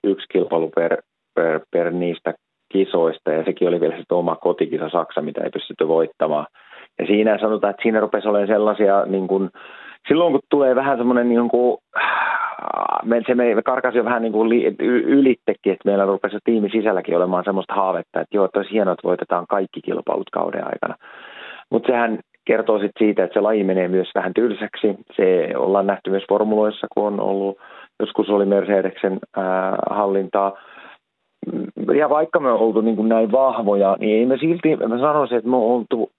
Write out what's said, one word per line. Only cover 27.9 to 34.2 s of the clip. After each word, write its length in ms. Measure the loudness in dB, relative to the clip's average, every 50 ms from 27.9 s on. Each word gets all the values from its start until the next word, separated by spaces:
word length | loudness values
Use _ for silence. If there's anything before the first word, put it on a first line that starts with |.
| _ -6
joskus 300 | -6 -4 -2 -2 0 2
oli 160 | 2 2 4
Mercedesen, 760 | 4 2 2 2 2 2 2 0 0 -4 -2 -4 -2 -2 -4 -10 -10 -8
ää, 400 | -6 -4 -2 -2 -2 -2 -2 -2 -2 -2 -2
hallintaa. 680 | -2 0 0 0 0 -2 -2 -2 0 0 0 0 -2 -6 -16 -20 -20 -20 -20 -20 -20 _ _ _ _ _ _ _ _ -14 -12 -8 -8 -8 -8 -8 -10 -6 0 2 2
Ja 140 | 2 4 2
vaikka 300 | 2 2 0 0 0 0
me 120 | 2 2
on 80 | 2 2
oltu 220 | 2 2 2 2
niin 140 | 2 0 0
kuin 140 | 0 2 2
näin 220 | 2 2 2 2
vahvoja, 640 | 2 2 2 2 0 0 0 0 2 4 4 2 2 2
niin 200 | 0 2 2
ei 60 | 2